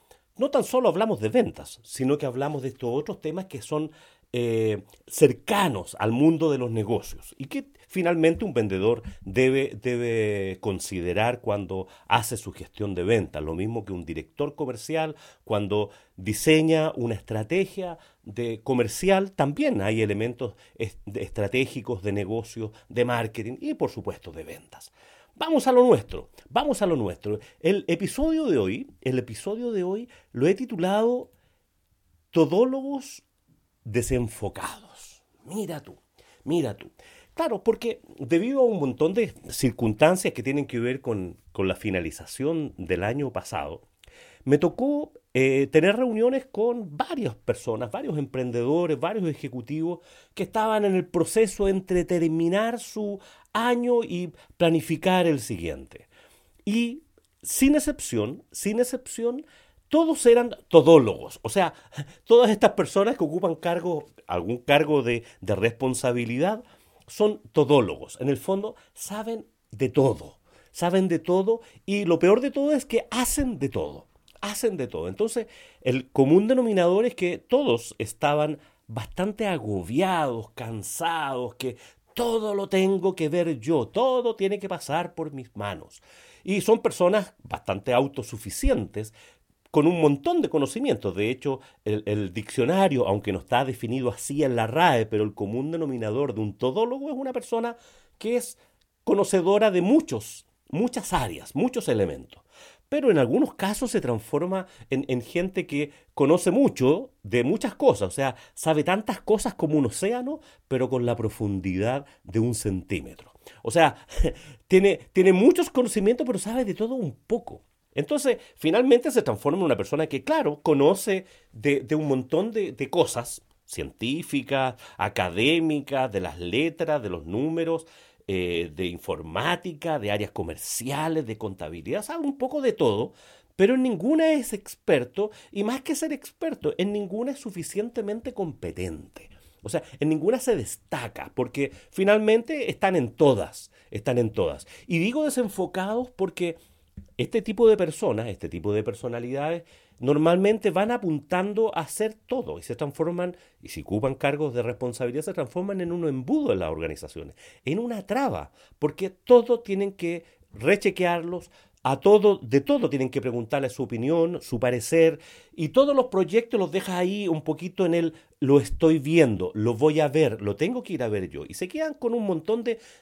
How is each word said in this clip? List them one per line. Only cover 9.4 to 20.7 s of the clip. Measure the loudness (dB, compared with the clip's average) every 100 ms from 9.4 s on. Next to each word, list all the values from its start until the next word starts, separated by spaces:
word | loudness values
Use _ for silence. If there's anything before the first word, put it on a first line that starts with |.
| 4 2 -2 -4
debe | -4 -2 -2 0 0 -2 -4 -4
considerar | -4 -4 -6 -4 -2 0 0 -2
cuando | -4 -4 -4 -8 -10 -16 0
hace | 0 0 -6
su | -10
gestión | -16 -18 -8 -6 -2
de |
ventas, | 0 0 0 -6
lo | -6
mismo | -4 -4 -6 -8
que |
un | -10 -8
director | -10 -10 -6 -8 -6
comercial | -8 -8 -6 -4 -4 -8 -20 _
cuando | -4 -2 0 -2 -2 -8 _ -10
diseña | -6 -2 4 4 4 2 0 -2
una | -4
estrategia | -6 -6 -6 -2 -2 -2 -6 -10 -12 -20 _
de | -14 -8 -6 -6
comercial, | -2 0 0 0 2 2 2
también | -2 -2 0 -2 0
hay | 0 0
elementos | 0 0 -4 -6 -10 -10 _